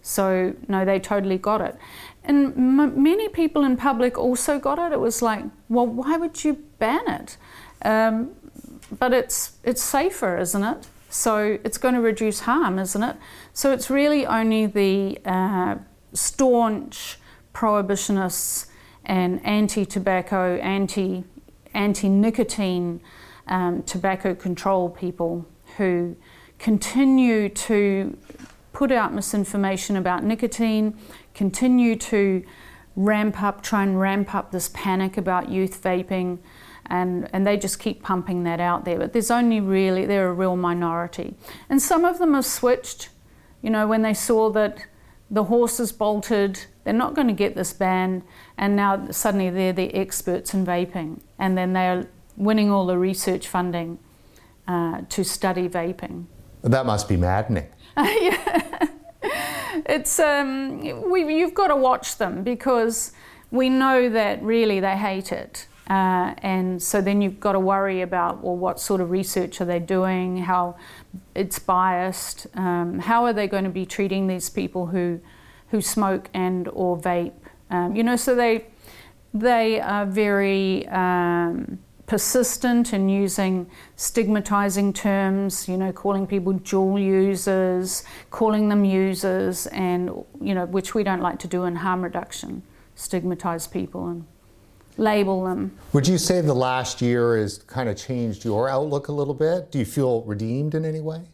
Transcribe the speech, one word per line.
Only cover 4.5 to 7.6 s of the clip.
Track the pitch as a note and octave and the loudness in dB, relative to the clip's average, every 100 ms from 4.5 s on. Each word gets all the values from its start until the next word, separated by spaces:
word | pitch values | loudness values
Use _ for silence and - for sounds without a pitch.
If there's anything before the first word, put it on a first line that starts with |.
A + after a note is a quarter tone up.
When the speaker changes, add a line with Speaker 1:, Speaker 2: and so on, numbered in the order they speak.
| C#4+ | 0
Speaker 1:
got | C4+ D4 | 0 0
it. | E4+ | 0
It | D4+ | 0
was | A#3 A3+ | 0 0
like, | A#3 G#3+ - - - | -2 -2 -6 -14 -2
"Well, | A#3+ A#3+ | 0 2
why | A#3 C4 E4 | 0 0 0
would | E4 - | -2 -2
you | D4+ C#4+ - - | -2 -2 -8 -4
ban | A3 D4+ A#4+ | 0 0 -2
it?" | - - - - - | -6 -10 -20 -20 -20